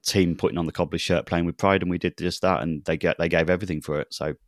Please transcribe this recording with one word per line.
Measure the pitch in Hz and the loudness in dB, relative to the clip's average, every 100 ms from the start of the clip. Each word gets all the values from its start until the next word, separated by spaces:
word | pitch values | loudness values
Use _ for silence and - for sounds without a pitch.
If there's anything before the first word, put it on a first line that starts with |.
| - | -2
team | 101 87 82 | 2 2 2
putting | - 78 | -2 0
on | 80 | -4
the | |
Cobblers | - 87 85 | -2 -2 -2
shirt, | - 85 - | 0 0 0
playing | 87 85 | 0 0
with | - | 0
pride, | 98 95 | 2 2
and | 87 | 2
we | 87 | -2
did | 90 - | -2 -2
just | 87 - | -4 0
that, | 95 90 | 0 2
and | 82 76 | 0 -4
they | - 80 | -2 0
get, | 85 - | 0 0
they | 85 | 2
gave | 82 82 | 2 2
everything | 90 95 80 | 0 -2 -6
for | - 76 | -4 -4
it. | - | -6
So, | - 73 69 | -6 -6 -6